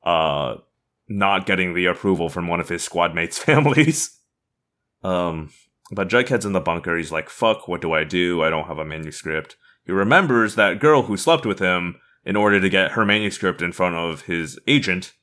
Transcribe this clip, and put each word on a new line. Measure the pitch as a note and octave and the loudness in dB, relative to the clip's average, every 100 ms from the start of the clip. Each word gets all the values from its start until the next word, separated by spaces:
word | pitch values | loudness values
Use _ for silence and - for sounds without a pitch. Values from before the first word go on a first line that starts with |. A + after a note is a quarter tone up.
uh, | - E2+ D#2+ D2 C#2 A1+ _ _ _ _ _ | 0 0 2 -2 -4 -8 _ _ _ _ _
not | G2+ G2 G2+ F#2+ | -2 0 0 0
getting | F#2 F#2 | -2 0
the | F2 F2+ | 0 0
approval | E2+ G2+ F#2 E2 | 0 0 0 0
from | E2 E2+ | -4 -4
one | F2 | -2
of | E2 | -2
his | F2 | -6
squad | - E2+ E2+ | -6 0 0
mates' | E2 E2+ - | 0 -6 -4
<laughs> | |
families. | - D3 D3 D#3 D3+ D#3 - _ _ _ _ _ _ _ _ _ | 2 2 4 4 2 2 -4 _ _ _ _ _ _ _ _ _
Um, | G2 F2+ F2 D#2+ D2+ _ _ _ - | -4 -2 -2 -4 -10 _ _ _ -14
but | F#2+ F#2+ | -6 0
Jughead's | A#2+ B2 B2 G#2 | 2 2 0 0
in | |
the | F#2+ | -2
bunker. | E2+ E2+ F2 E2+ | -2 -4 -2 -4
He's | D#2+ | -4
like, | D#2+ - | -6 -8
"Fuck, | - A2+ G#2+ - | -2 0 0 -4
what | F2 | -6
do | E2 | -2
I | D#2+ | -2
do? | D#2 F2 F2 F2 | 0 0 0 2
I | D#2+ | 0
don't | D#2+ D#2 | 0 -4
have | D#2+ | -8
a | |
manuscript." | D#2 D#2 D2+ D2 E2 D#2 D2+ - _ _ | -10 -10 -12 -12 -6 -6 -8 -18 _ _
He | - | -4
remembers | F#2+ G2 D#3 E3 A#2+ A2 | 0 4 4 4 2 2
that | G#2+ G2+ F2+ | 2 2 4
girl | D3 D3+ | 4 4
who | B2 G2+ | 4 -2
slept | - E3 | 2 0
with | B2 F#2+ | 0 -2
him | F#2+ F2+ F2 E2+ _ _ | 0 0 -2 -8 _ _
in | - G#2 | -4 2
order | G#2 G2+ | 4 4
to | F#2+ | 4
get | F#2+ F#2 | 2 2
her | - | 2
manuscript | G#2 G#2+ G#2 - G2 F2 | 2 2 0 -2 -4 -2
in | F2 | -6
front | - F2+ E2+ | -2 -2 0
of | E2+ D#2 | -4 -6
his | - E2+ D#2 - - | -6 -6 -6 -8 0
agent | C#3+ - F#2 - _ | 2 2 -4 -4 _